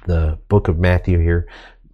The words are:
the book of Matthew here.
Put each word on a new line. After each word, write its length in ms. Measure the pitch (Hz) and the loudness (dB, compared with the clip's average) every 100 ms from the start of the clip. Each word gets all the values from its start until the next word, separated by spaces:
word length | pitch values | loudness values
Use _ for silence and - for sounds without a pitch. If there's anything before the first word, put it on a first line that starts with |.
| 87 | -4
the 340 | 82 80 78 - | -2 -2 -4 0
book 180 | 104 95 | 0 0
of 120 | 82 | 0
Matthew 420 | 90 90 - 87 | 2 0 0 0
here. 260 | 85 85 - - - _ - | 2 0 -4 -14 -20 _ -20